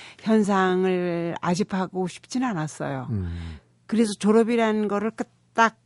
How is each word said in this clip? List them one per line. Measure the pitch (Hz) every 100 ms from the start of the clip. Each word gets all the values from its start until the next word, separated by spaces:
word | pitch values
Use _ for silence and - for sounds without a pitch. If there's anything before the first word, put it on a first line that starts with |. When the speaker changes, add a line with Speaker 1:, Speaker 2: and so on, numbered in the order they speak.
| - -
Speaker 1:
현상을 | - 220 202 196 185 185 185 180 180 170 170 -
아집하고 | 170 175 202 190 185 185 185
싶진 | - - 254
않았어요. | 254 185 151 - 143 139 123
Speaker 2:
음. | 107 87 85 82 78 _ _ -
Speaker 1:
그래서 | 214 226 202
졸업이라는 | 202 220 226 240 220 214 208
거를 | 202 220
그-, | - 240 _ _
딱 | - 226 -